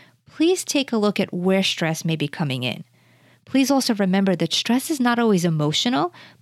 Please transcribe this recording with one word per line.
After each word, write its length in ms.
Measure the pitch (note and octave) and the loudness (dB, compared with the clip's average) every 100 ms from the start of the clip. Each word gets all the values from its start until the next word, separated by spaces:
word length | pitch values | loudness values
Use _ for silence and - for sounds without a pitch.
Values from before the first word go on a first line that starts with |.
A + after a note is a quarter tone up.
| - _ _ | -20 _ _
please 380 | - D#4+ F#4 | -2 0 0
take 280 | - D4 C4 | -2 -4 -2
a 40 | A3+ | 0
look 220 | G#3 G3 | 0 0
at 160 | F#3 | -4
where 280 | F3+ F3+ F#3+ | -2 0 2
stress 400 | F#3 - E3 D#3+ | 0 -2 -2 -2
may 120 | E3+ D#3+ | -4 -2
be 120 | C#3+ | -4
coming 340 | - D3+ B2+ | -4 -4 -2
in. 220 | B2 - - _ _ _ _ _ | -4 -6 -12 _ _ _ _ _
Please 260 | - C4 C4+ | -2 0 2
also 240 | C4+ B3 | 2 2
remember 400 | G#3+ G3 F#3+ G3 | 0 2 2 2
that 180 | F3 E3+ | 2 0
stress 380 | - - B3 - | -2 0 0 0
is 80 | D4+ | -2
not 200 | A#3+ A#3+ | 0 2
always 260 | A#3 F#3+ | 2 2
emotional, 720 | F3 D#3+ D3+ D3+ B3 C4 F4 - - - | 2 0 0 0 0 0 -2 -6 -20 -6